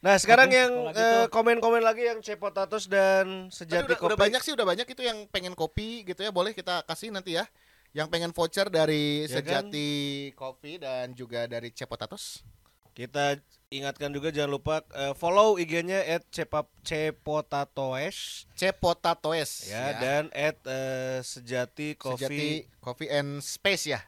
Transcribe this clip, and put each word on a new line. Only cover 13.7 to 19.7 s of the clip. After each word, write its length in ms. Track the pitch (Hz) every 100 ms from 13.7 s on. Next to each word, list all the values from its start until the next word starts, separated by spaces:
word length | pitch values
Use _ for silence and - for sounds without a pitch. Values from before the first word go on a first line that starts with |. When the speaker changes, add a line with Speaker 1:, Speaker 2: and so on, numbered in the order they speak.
| 139 139 135 143
Speaker 1:
juga 220 | 143 147
jangan 160 | 147 143
lupa, 300 | 143 - 156 -
eh, 220 | - 139
follow 420 | 139 170 190 214 196
I 120 | 165
G-nya 320 | 165 170 190
at 220 | 151 165 _
cepap, 460 | - 156 151 151 _
Cepotatoes. 1700 | - 156 156 151 - 151 147 143 143 - 135 127 156 - - - -
Speaker 3:
Cepotatoes, 1120 | - 190 190 180 170 170 170 151 165 143 -
Speaker 1:
Ya, 240 | 95